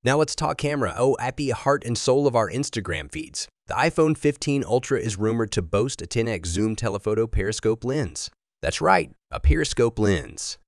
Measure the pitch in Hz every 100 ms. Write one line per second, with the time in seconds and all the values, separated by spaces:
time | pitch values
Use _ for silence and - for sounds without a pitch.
0 | 123 143 156 - 156 - 143 147 107 -
1 | 127 127 127 127 139 110 - 143 - 117
2 | - 131 143 120 104 120 143 117 92 80
3 | 73 156 160 - - _ _ - 151 165
4 | 156 151 147 143 - 139 - 120 - 131
5 | 110 98 107 113 113 - 82 101 127 -
6 | - 120 113 101 85 82 110 110 113 98
7 | 107 107 113 - 95 107 110 113 120 143
8 | 107 - - _ _ _ - - - 92
9 | - - _ - - 160 156 - 120 113
10 | 104 90 - - - -